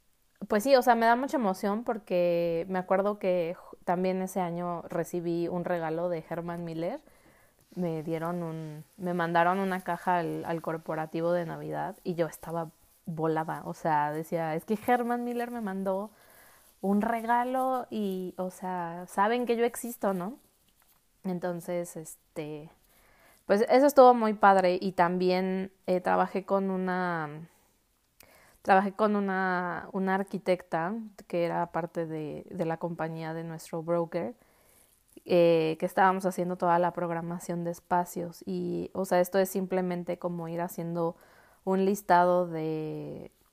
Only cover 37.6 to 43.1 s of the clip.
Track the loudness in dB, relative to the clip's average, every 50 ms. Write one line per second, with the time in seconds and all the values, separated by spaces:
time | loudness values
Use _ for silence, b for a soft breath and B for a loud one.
37.6 | -4 -6 -6 -8 -6 _ 0 0 0 -2 -6 -8 -8 -8 -10 -12 -10 -8 -6 -4
38.6 | -4 -4 -4 -4 -6 -6 -6 -6 -2 2 2 2 2 4 2 2 2 2 0 -4
39.6 | -4 -2 -2 -2 0 -2 -4 -4 -4 -6 -8 -6 -6 -6 -6 -6 -6 -6 -6 -6
40.6 | -6 -6 -6 -8 -6 -4 -2 -2 -2 -2 -4 b b b b b b b b b
41.6 | b 0 2 2 2 2 0 -2 2 4 6 6 8 6 6 4 2 0 -2 -4
42.6 | -4 -4 -4 -4 -4 -6 -8 -8 -10 -10